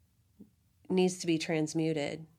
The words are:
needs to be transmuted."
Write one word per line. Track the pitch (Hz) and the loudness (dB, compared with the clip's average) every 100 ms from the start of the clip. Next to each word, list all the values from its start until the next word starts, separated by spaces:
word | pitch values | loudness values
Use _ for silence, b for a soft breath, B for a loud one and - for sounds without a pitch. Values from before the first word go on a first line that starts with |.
| _ _ _ - - _ _ _ - | _ _ _ -20 -20 _ _ _ 0
needs | 185 185 185 | 2 2 2
to | 170 | 0
be | 160 | 0
transmuted." | - 160 156 165 160 156 143 160 160 | 0 0 0 0 0 0 -4 -6 -14